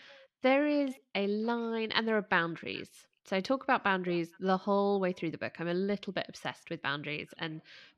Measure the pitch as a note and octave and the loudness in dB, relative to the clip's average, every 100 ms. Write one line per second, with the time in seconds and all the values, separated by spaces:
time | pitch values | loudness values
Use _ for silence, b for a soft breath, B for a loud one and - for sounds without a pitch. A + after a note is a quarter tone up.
0 | B B B _ B3+ C4+ D4 D4 C#4 - | B B B _ 2 4 4 2 0 -4
1 | _ G3 G3+ G#3 A3 A#3 A3+ A3+ A3 - | _ -2 0 0 0 -2 -2 -2 0 0
2 | A3+ A3 G3+ F3+ E3+ D#3+ - - - - | 2 0 2 2 2 -4 -8 -8 -10 -16
3 | - _ - F#3+ F#3+ C4 - A#3+ G#3 F#3+ | -20 _ -4 -4 0 -2 2 2 2 0
4 | F3+ F3 E3 - F#3 F#3+ G#3 G3+ G3+ G3+ | 2 0 -2 -2 2 2 4 2 4 2
5 | F#3 F3+ D#3+ D3 G#2+ - E3+ F3+ G3 G3+ | 2 0 -4 -4 -6 -4 -2 0 0 -2
6 | - F3+ - - C#3+ - - E3 C#3 D3 | -4 -6 -6 -8 -8 -8 -10 -6 -4 -4
7 | D3 D3+ E3 - E3 D#3 B B B | -4 -8 -8 -8 -8 -10 B B B